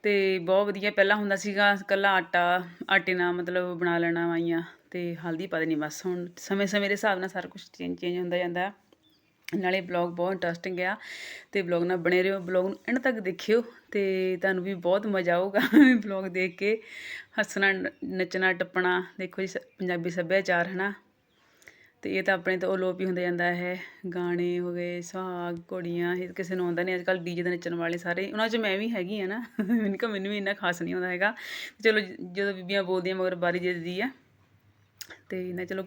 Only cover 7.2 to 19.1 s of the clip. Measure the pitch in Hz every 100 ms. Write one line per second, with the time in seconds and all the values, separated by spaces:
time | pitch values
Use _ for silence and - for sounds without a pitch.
7.2 | 185 185 - 190 - - 180 175 180 180
8.2 | 180 175 180 175 185 202 _ _ _ _
9.2 | _ _ - - 185 190 180 175 175 170
10.2 | 180 190 175 170 190 180 180 214 - -
11.2 | - - - 202 175 175 170 180 170 180
12.2 | 185 196 175 185 190 - - 247 262 226
13.2 | 185 170 - 226 233 - _ 208 196 190
14.2 | 185 185 196 185 180 190 175 190 214 196
15.2 | 175 170 190 202 - 262 269 240 208 196
16.2 | 190 180 185 175 196 220 - - - -
17.2 | - - 202 - 196 190 185 - - 185
18.2 | 185 185 190 180 185 185 180 180 185